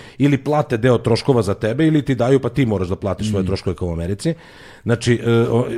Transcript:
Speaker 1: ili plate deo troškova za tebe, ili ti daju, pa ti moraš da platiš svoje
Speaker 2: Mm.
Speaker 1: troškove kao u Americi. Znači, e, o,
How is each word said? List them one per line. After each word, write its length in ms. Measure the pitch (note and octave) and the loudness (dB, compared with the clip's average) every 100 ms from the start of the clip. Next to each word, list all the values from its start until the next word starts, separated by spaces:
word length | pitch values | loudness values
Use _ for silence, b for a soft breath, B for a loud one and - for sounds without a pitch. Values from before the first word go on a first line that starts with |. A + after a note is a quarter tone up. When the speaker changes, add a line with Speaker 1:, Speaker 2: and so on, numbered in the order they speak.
| B B | B B
Speaker 1:
ili 200 | C#3+ C#3 | 0 0
plate 380 | C#3 D3 D3 A#2 | 0 -2 -2 0
deo 200 | B2 A#2 | 2 2
troškova 440 | - A2 - B2 | 2 0 2 2
za 120 | G2 | 2
tebe, 340 | F#2+ G#2+ A#2+ D#3+ | -2 -2 0 2
ili 140 | D#3 | 2
ti 140 | C#3 B2+ | 0 0
daju, 240 | A#2 C3+ | 2 2
pa 100 | B2+ | 2
ti 160 | - B2 | -2 0
moraš 220 | G2+ F2+ | 0 -2
da 80 | F#2 | -4
platiš 320 | G2+ F#2 G#2+ | -4 -4 -2
svoje 140 | G#2 | -2
Speaker 2:
Mm. 40 | F#2+ | -2
Speaker 1:
troškove 280 | F#2+ - F2 | -2 -4 -4
kao 120 | F2+ | -4
u 60 | |
Americi. 400 | E2 E2+ G2+ E3 D#3+ B B B B | -4 -4 -4 -4 -4 B B B B
Znači, 380 | - A#2 - A#2 | -4 -2 0 0
e, 100 | A2+ | 2
o, 320 | A#2 A2+ A#2 B2 | 2 2 0 -2